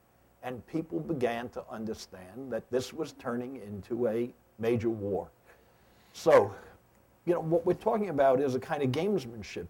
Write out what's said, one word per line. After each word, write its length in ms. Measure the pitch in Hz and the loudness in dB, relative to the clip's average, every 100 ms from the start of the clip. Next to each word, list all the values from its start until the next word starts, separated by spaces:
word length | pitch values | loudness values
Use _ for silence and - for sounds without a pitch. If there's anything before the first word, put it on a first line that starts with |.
| _ _ _ _ | _ _ _ _
and 240 | 127 123 - | -10 -10 -6
people 340 | 160 160 170 | -6 -4 -6
began 480 | 156 147 117 117 120 | -4 0 0 0 -6
to 120 | 127 - | -10 -10
understand 800 | 113 110 104 - 92 92 110 135 | -8 -6 -8 -10 -18 -16 -14 -6
that 180 | 113 - | -6 -2
this 220 | - - | -2 -2
was 200 | 143 147 | -8 -8
turning 440 | - - 120 123 131 | -8 -6 -4 -6 -10
into 520 | 104 101 - 117 120 | -10 -10 -6 -2 0
a 260 | 117 123 - _ - | 0 -4 -8 _ -4
major 320 | 113 120 113 | 0 2 2
war. 380 | 110 101 90 87 _ _ - _ _ _ _ _ | -2 -2 -2 -4 _ _ -20 _ _ _ _ _
So, 420 | - 165 139 117 - - - _ _ _ _ | -2 8 8 8 -2 -18 -20 _ _ _ _
you 80 | 165 | 0
know, 80 | 170 | 0
what 240 | 160 165 | 2 2
we're 100 | 175 | 2
talking 360 | 175 220 226 202 | 0 2 0 0
about 300 | 143 135 131 | 4 6 6
is 140 | 143 | 4
a 60 | 127 | 0
kind 220 | - 151 | -2 0
of 80 | 135 | 0
gamesmanship 800 | 135 196 190 120 117 95 101 85 | 2 2 0 -2 -12 -10 -10 -12